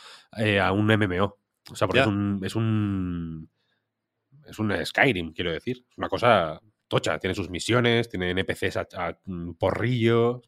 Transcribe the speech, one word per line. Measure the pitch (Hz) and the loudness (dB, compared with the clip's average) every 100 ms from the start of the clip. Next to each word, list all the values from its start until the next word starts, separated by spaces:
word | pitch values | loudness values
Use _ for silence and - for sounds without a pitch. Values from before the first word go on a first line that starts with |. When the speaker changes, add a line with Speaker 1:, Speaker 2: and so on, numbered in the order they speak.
| - - _ 107 | -20 -20 _ -2
Speaker 1:
Eh, | 110 98 | 2 4
a | 92 | 4
un | 98 107 | 2 4
M | 110 104 | 4 2
M | 90 | 0
O. | 101 - _ _ - | -2 -4 _ _ -16
O | - | -4
sea, | 101 | 2
porque | 110 | 4
Speaker 2:
Ya. | |
Speaker 1:
es | 127 | 4
un, | 101 101 101 | 2 0 -2
es | 95 113 | -4 -2
un, | 113 107 104 98 90 87 85 80 80 _ _ _ _ _ _ _ _ - - | 0 0 0 -2 -2 -4 -6 -8 -14 _ _ _ _ _ _ _ _ -20 -14
es | - | -6
un | 110 85 78 | -2 -2 -2
Skyrim, | - 135 92 82 | 2 2 2 -4
quiero | 80 87 | -6 -4
decir. | 78 - 127 _ | -4 -6 -10 _
Es | - | -8
una | 92 | -4
cosa | 95 120 107 80 78 _ _ - | 2 4 4 2 -4 _ _ -4
tocha. | 123 101 78 | -2 0 -2
Tiene | 95 | -2
sus | 92 87 | -4 -6
misiones, | 87 - 120 117 117 113 | -6 0 2 4 2 0
tiene | 92 90 | -4 -4
N | 90 | -2
P | 95 | -4
Cs | 92 98 95 | -2 -4 -4
a, | 90 92 | -6 -6
a, | 87 - | -8 -8
mm, | - 90 85 | -10 -8 -8
porrillo. | 85 95 - 113 123 113 117 120 127 | -2 -2 0 -2 2 2 4 2 -2